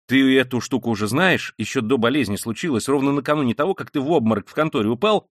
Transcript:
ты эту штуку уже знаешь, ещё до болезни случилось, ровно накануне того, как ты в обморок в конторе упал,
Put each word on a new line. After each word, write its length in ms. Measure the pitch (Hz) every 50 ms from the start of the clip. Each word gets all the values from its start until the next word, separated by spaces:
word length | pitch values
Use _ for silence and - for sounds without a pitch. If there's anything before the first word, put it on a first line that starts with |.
| _
ты 320 | - 123 135 135 131 131
эту 220 | 131 127 127 127 120
штуку 300 | - - 139 117 - 120
уже 180 | 113 101 107
знаешь, 460 | 101 117 151 185 185 147 - - - -
ещё 240 | - 107 - - 135
до 160 | 110 107 139
болезни 380 | 120 110 117 135 151 120 101 104
случилось, 540 | 92 - 117 107 - - 170 127 104 - 131
ровно 220 | 139 143 135 139
накануне 440 | 143 143 123 151 151 151 135 120 107
того, 180 | - 151 190 190
как 160 | - 131 -
ты 100 | - 147
в 100 | 127 147
обморок 380 | 175 143 113 110 110 104 - -
в 40 | -
конторе 360 | 147 156 156 - 131 104 110
упал, 400 | 117 - - 220 214 190 - _ _